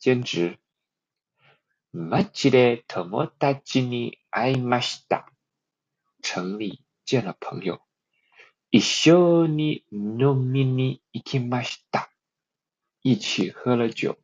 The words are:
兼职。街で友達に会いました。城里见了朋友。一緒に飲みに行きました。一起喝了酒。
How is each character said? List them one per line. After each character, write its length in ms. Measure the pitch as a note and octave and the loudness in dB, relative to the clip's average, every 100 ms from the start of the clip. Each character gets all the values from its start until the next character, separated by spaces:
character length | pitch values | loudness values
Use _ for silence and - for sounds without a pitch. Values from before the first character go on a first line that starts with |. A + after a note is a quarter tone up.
兼 220 | B2+ B2 | 0 0
职。 360 | B2+ E2+ F2 G2 _ _ _ _ _ _ _ _ _ _ _ _ _ | 0 -4 -4 -6 _ _ _ _ _ _ _ _ _ _ _ _ _
街 580 | E2+ E2 C3 - - C#3 | -12 -2 -2 -2 0 4
で 340 | C3 B2 A#2 - | 6 6 2 -6
友 400 | F#2 F2 A2+ D#3+ | -10 -6 -6 -6
達 560 | - C#3+ C#3 - C3 | -2 -2 -2 -2 -2
に 360 | B2 A#2+ A#2 - _ | -2 -4 -6 -10 _
会 240 | G#2 B2 | -2 0
い 60 | B2+ | 0
ま 200 | B2 B2 | 0 0
し 260 | - - - | -2 -8 -4
た。 220 | - - _ _ _ _ _ _ _ _ _ | -6 -6 _ _ _ _ _ _ _ _ _
城 360 | - F#2 F#2 G#2 | -10 -6 -6 -6
里 240 | G#2 - _ _ | -8 -10 _ _
见 200 | - C3 | -2 -2
了 120 | F#2 - | -2 -8
朋 220 | - - | -12 -8
友。 180 | F2+ - _ _ _ _ _ - - _ _ | -8 -8 _ _ _ _ _ -20 -20 _ _
一 100 | D#3+ | 2
緒 640 | - - D#3 F3 F3 E3+ E3 | 2 2 6 6 6 6 4
に 380 | D3+ D3+ - _ | 2 -2 -4 _
飲 420 | G#2 G#2 A2+ C#3 | -8 -6 0 2
み 300 | C3+ B2+ C3+ C3+ | 2 0 0 0
に 360 | B2+ C3 C3+ _ | 0 -2 -4 _
行 120 | A#2 | -14
き 160 | - C3+ | -6 -4
ま 220 | A#2+ B2 | -2 -4
し 220 | A#2+ - _ | -6 -10 _
た。 200 | - - _ _ _ _ _ _ _ _ _ | -6 -6 _ _ _ _ _ _ _ _ _
一 160 | C3 A#2 | 0 0
起 320 | - - - | 0 -4 -4
喝 260 | - B2 A#2+ | -4 -2 0
了 120 | A#2 | 0
酒。 300 | - C3+ - | -2 -6 -6